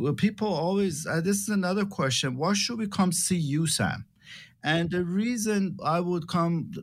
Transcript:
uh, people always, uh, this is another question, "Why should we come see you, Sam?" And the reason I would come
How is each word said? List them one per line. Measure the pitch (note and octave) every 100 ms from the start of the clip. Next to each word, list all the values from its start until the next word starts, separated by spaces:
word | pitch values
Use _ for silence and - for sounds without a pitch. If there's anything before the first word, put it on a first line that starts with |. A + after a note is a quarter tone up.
| C#3
uh, |
people | - G#3+ G#3+ G#3
always, | D#3 E3+ G3+ F#3+ D3 D#3+
uh, | D#3+
this | F3+ G3+
is | G3+
another | G#3 F3+ G3+
question, | G3+ - C3 B2 C3+ B2+
"Why | E3+
should | G3+ - A3+
we | G#3
come | G3+ F3+
see | E3 - F3
you, | C#3+ D3 D#3
Sam?" | - F2+ - - _ - - - _
And | C#3+ E3 E3+
the | F3+
reason | F3 F#3+ A#3 B3 G#3+ G3+ F#3+ C3
I | D3 E3+
would | F3+ F3 E3
come | F3 E3+ E3 - -